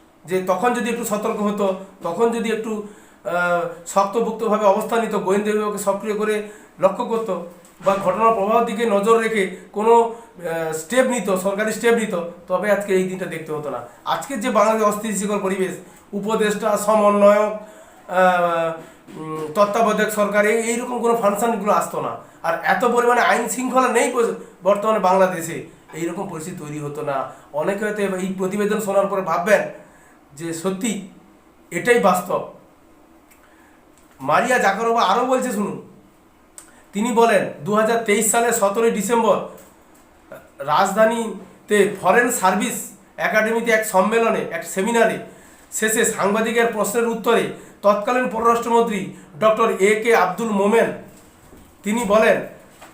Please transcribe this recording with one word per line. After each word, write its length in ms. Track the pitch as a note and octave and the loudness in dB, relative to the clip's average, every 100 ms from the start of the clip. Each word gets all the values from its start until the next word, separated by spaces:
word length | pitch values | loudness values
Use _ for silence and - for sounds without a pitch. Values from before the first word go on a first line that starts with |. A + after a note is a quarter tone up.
| _ _ | _ _
যে 180 | D3+ F#3 F#3 | -4 -2 0
তখন 280 | F3+ B3 | 0 0
যদি 160 | A#3 G#3+ | 0 -2
একটু 140 | A3+ | -4
সতর্ক 360 | A3+ G3+ A3 G#3 | -4 -4 -4 -2
হতো, 440 | G3+ F#3+ G3 F#3+ - - | -2 0 -2 -4 -10 -10
তখন 280 | E3+ G#3 A#3 | -6 0 0
যদি 200 | A#3 A3+ | 0 -4
একটু, 380 | G#3+ A3+ G#3 G#3 - - - | -4 -4 -8 -10 -16 -20 -14
আহ, 440 | - F3 F3 F3 E3+ - - | -6 -2 0 0 -2 -8 -4
শক্তপোক্তভাবে 800 | G3 G3+ A#3 A3 - G#3+ G#3 G#3 | 0 0 0 -4 -2 -2 2 4
অবস্থান 340 | G#3 - A#3 | 2 0 -2
নিত, 140 | A3 | -2
গোয়েন্দা 380 | D#3 F3+ G3+ G#3 | -2 0 0 0
বিভাগকে 260 | G#3+ G#3+ F#3+ | -2 -2 -4
সক্রিয় 380 | G3 G3 A3 G3 | -4 -4 -4 -2
করে 320 | G#3+ G#3+ G#3 - - - | -2 -4 -6 -14 -20 0
লক্ষ্য 240 | F#3 A3 | 0 2
করত 260 | A3 A3+ - F3 - - - - | -4 -4 -4 -6 -10 -18 -20 -4
বা 100 | F#3 | 0
ঘটনার 400 | G3 F3+ G3 A3+ | 0 0 2 4
প্রবাহের 300 | G3 G3+ A3+ | 4 2 2
দিকে 220 | A3+ A3+ A#3 | 2 0 0
নজর 320 | G3+ G#3 A3+ | 2 4 2
রেখে 380 | A3 A3 F#3+ - - | 2 0 -2 -4 -10
কোনো, 220 | G3+ A3+ A#3 | -2 4 6
আহ, 680 | A#3 - - F3+ E3+ E3 D#3+ | 4 -2 -18 -12 -8 -4 -4
স্টেপ 340 | D#3 - B3+ B3+ | -6 -2 0 2
নিত, 300 | A#3+ G3 F#3 | 0 -2 -2
সরকারি 360 | G3 G3 G#3+ | -2 -2 -4
স্টেপ 220 | - A#3 | 0 2
নিত, 200 | A3+ G3+ F3 - - - | 2 0 -4 -8 -12 -6
তবে 220 | F3+ G#3 | -2 0
আজকে 240 | G3 G3 | 0 0
এই 100 | F#3 | 0
দিনটা 220 | F#3 F#3 F3 | 0 -4 -8
দেখতে 260 | D#3 - | -8 -8
হতো 180 | D3+ C#3+ | -8 -8
না। 100 | A#2+ - - | -10 -12 -12
আজকে 320 | - E3 - C4+ | -6 -6 -6 -6
যে 140 | A#3 | 0
বাংলাদেশে 340 | G#3 G#3+ A3+ | 2 2 4
অস্থিতিশীল 540 | G#3 G3 A3 F#3+ G3+ G3+ | 2 0 -4 -4 -2 -2
পরিবেশ, 340 | F#3+ F#3+ F3+ - - - - | -2 -2 -2 -6 -14 -20 -12
উপদেষ্টা, 640 | G3+ G3+ G#3+ G#3+ - A3 G3+ | -6 -2 0 0 0 -2 -2
সমন্বয়ক, 760 | G3+ A3 G3+ G3+ G3+ G#3 G#3+ - - - - - - | 2 4 4 6 6 6 2 -2 -12 -20 -20 -20 -4
আহ, 640 | F#3 F#3 F3+ F3 E3+ E3 E3 E3 - - D#3+ | 2 4 4 2 0 -2 -6 -14 -20 -18 -14
উম, 300 | D#3 D#3 D3+ | -10 -8 -2
তত্ত্বাবধায়ক 580 | E3 G3+ A3+ G#3+ G#3 G#3 | 2 2 2 2 2 0
সরকার, 340 | G#3+ G3+ G#3 G#3 | 0 0 2 2
এই, 160 | A3+ | 2
এইরকম 380 | A3+ A#3 B3+ A#3+ | 0 -2 -4 -2
কোনো 160 | A#3 A#3 | 0 2
ফাংশনগুলো 560 | G3+ G#3 A#3 G#3+ G#3 | 0 0 0 0 0
আসতো 280 | F3 - D#3+ | 0 0 -4
না। 160 | A#2+ A#2 - - | -6 -8 -14 -8
আর 120 | E3 E3 | -4 -2
এত 200 | - F#3+ | 0 2
পরিমাণে 360 | A#3 A#3+ A#3+ A#3+ | 2 2 2 4
আইন 280 | F#3 G#3+ A#3+ | 4 2 0
শৃঙ্খলা 400 | C4 B3+ B3+ A#3 | -4 -2 2 2
নেই 240 | A3+ C#4 | 2 0
ব-, 220 | B3 G#3 - - - | 0 -2 -4 -12 -4
বর্তমানে 360 | F3+ G3+ A3 G#3+ | 0 0 0 2
বাংলাদেশে। 680 | F#3 F#3+ F#3 E3+ - C3+ - - - | 2 4 2 0 -8 -10 -12 -20 -16
এইরকম 360 | D#3+ E3+ F3 F#3 | -8 -6 -6 -8
পরিস্থিতি 280 | D#3+ E3+ F#3 | -10 -12 -12
তৈরি 200 | D3 D3 | -10 -10
হতো 240 | C#3+ D3 | -8 -8
না। 300 | C#3 C3+ - - - | -4 -4 -6 -12 -10
অনেকে 320 | C#3+ F3 G3+ | -4 -2 -2
হয়তো 180 | G#3+ G3+ | -4 -2
এবার 180 | G3 F#3 | -4 -2
এই 140 | F#3+ F#3 | -4 -4
প্রতিবেদন 420 | F#3 G#3 G3+ G#3+ | -2 -2 0 -2
শোনার 260 | F#3+ G3 F3+ | 0 0 0
পরে 160 | G3 | 0
ভাববেন 400 | D#3+ F3 G#3+ F#3+ - - - - - _ _ | -2 -2 2 2 0 -10 -20 -20 -20 _ _
যে 200 | C3+ E3 | -12 -10
সত্যি 540 | D#3+ F#3+ F#3+ A#3 F#3+ - - - _ _ _ - | -6 -4 -4 -4 -6 -10 -18 -20 _ _ _ -10
এটাই 300 | E3+ F3+ A#3 | -2 2 4
বাস্তব। 520 | F#3 F3+ - D3 - - - _ _ _ _ _ _ _ _ _ _ _ _ _ _ - | 4 2 0 -4 -6 -16 -20 _ _ _ _ _ _ _ _ _ _ _ _ _ _ -10
মারিয়া 380 | C3+ D#3+ - B3+ | 0 0 2 2
জাকারোভা 440 | G3+ G3 A#3 A#3 | 2 0 0 2
আরও 240 | F#3+ A#3 B3+ | 2 2 0
বলছে, 260 | B3+ - | 0 -2
শুনুন, 300 | G3+ D#3+ C3+ - - _ _ _ _ _ - - - _ | -4 -4 -6 -14 -20 _ _ _ _ _ -20 -20 -20 _
তিনি 200 | G3 A#3 | -4 0
বলেন, 520 | A3+ A#3 G3 - - | 2 4 4 0 -6
দু 100 | D3+ | -2
হাজার 300 | G#3 A3 A#3 | 2 2 0
তেইশ 260 | A3 G#3+ G#3 | 0 0 2
সালের 220 | A#3 A#3 | 2 2
সতেরোই 380 | A#3 G3 A3 A#3 | 2 0 2 0
ডিসেম্বর 460 | G#3 G3 A#3 A3 - - - - _ _ - _ _ - - - - | 0 0 2 2 0 -2 -14 -20 _ _ -20 _ _ -20 -20 -18 -10
রাজধানীতে 1400 | C#3 D3+ F#3+ G3 A3 A#3 G#3+ F#3 - - - G#3 - - | 0 2 2 4 2 2 -6 -8 -16 -14 0 2 2 2
ফরেন 300 | F3+ A#3 B3+ | 2 4 2
সার্ভিস 600 | - F#3 G3 A#3+ - - - _ - | 2 2 2 -2 -4 -10 -16 _ -6
একাডেমিতে 560 | F3 G#3+ G#3+ A3+ G#3+ | 0 2 2 0 0
এক 140 | A3 - | 0 2
সম্মেলনে, 580 | F#3+ G3 A3+ A3+ F#3 - | 0 2 2 2 0 -4
এক 140 | E3 | -8
সেমিনারে 540 | - F#3+ A3 A#3 G3 - - - - - - | -6 -4 0 2 2 0 -10 -20 -20 -20 -14
শেষে 320 | - A3 A#3+ | -4 -2 0
সাংবাদিকের 600 | G3+ - F#3+ G#3+ A3 A#3 A#3 | 0 0 0 0 0 0 0
প্রশ্নের 420 | G#3 G3 A#3+ A3+ | 0 -2 -2 -2
উত্তরে 440 | A3+ A#3+ G#3 - - - - | -2 0 0 0 -6 -18 -2
তৎকালীন 460 | G3+ G3+ B3+ B3+ B3+ | 2 2 0 -2 -2
পররাষ্ট্রমন্ত্রী 840 | A3+ B3+ A#3+ A#3 A#3 A3+ G3+ C#3+ - - D3 | 0 2 2 2 2 2 -2 -6 -12 -18 0
ডক্টর 300 | A3 A3 G#3+ | 2 4 2
এ 300 | F#3+ G3 G#3+ | 2 2 2
কে 120 | A#3+ A3 | 2 2
আব্দুল 320 | F3+ F3+ A3+ | 2 -2 -2
মোমেন 440 | G3 G3+ A3+ F#3+ - - - - _ - - - _ | 0 2 2 2 -4 -14 -20 -20 _ -20 -20 -20 _
তিনি 220 | G3+ A#3 | -4 -4
বলেন, 360 | G3 G#3+ A3+ E3 - - - - - | 2 4 4 2 -2 -14 -20 -20 -8